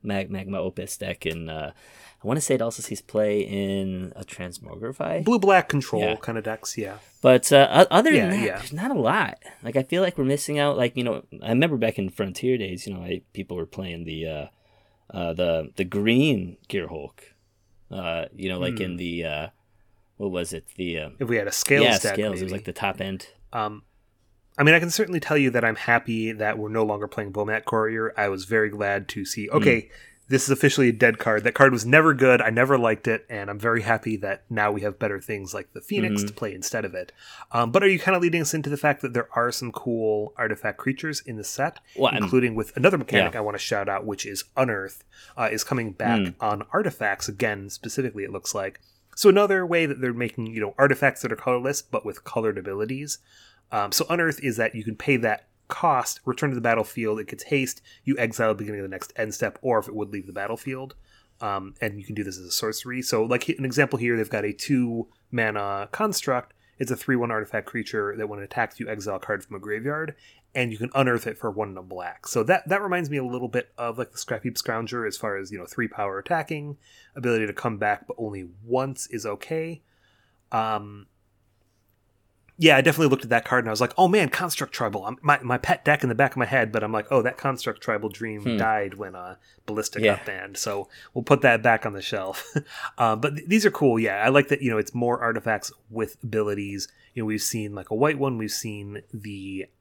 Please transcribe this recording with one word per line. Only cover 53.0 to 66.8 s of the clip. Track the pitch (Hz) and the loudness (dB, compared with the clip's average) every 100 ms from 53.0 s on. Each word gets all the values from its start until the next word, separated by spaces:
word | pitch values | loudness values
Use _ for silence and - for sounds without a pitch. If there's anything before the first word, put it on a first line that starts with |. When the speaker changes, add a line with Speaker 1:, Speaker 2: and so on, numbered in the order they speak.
| 147 - _ _ - _ _ | -8 -10 _ _ -20 _ _
Speaker 2:
Um, | 113 101 | -2 0
so | - 156 | 0 0
Unearth | 175 165 143 | 2 0 0
is | 139 113 | -2 0
that | 110 | -2
you | 113 | -2
can | 107 107 | -8 -6
pay | - 131 | 2 2
that | 113 107 _ _ _ | 2 -2 _ _ _
cost, | - 170 135 117 - - | -2 2 2 0 -6 -4
return | 127 151 | -2 -2
to | |
the | 123 | 0
battlefield, | 117 113 107 - 110 107 | 2 2 0 -2 -2 -2
it | 101 | -6
gets | 104 | -12
haste, | - 143 131 - _ - | -2 0 0 -6 _ -12
you | - 135 | -4 0
exile | 117 - 113 | 0 2 0
at | 104 | 0
the | |
beginning | 104 104 | -4 -8
of | |
the | 98 | -8
next | 95 - - | -10 -12 -6
end | 110 | -6
step, | 104 107 - | -2 -4 -4
or | 127 113 | 0 0
if | 104 | 0
it | |
would | 107 104 | -6 -8
leave | 101 95 | -8 -10
the | |
battlefield. | 92 101 113 - 131 135 - - _ _ _ | -8 -6 -6 -8 -10 -12 -18 -20 _ _ _
Um, | 110 98 95 98 | -6 -6 -8 -6
and | 113 101 | -6 -6
you | |
can | 98 | -10
do | 104 | -8
this | 98 92 | -6 -8
as | |
a | 90 | -6
sorcery. | - 113 107 127 127 | -4 -2 -6 -8 -8
So, | 127 120 | -2 0
like, | 113 123 - | 2 0 0
an | 160 | -2
example | 135 123 135 131 | -2 2 2 2
here, | 120 117 | 0 0
they've | 107 | 0
got | 110 | -2
a | 104 | -4
two | 104 - 139 123 113 113 _ _ | -6 0 2 2 -2 -8 _ _
mana | 120 110 104 101 98 101 | -2 0 0 -2 -4 -6
construct. | - 214 196 - 127 - _ _ | -2 -2 -2 -2 -2 -4 _ _
It's | _ | _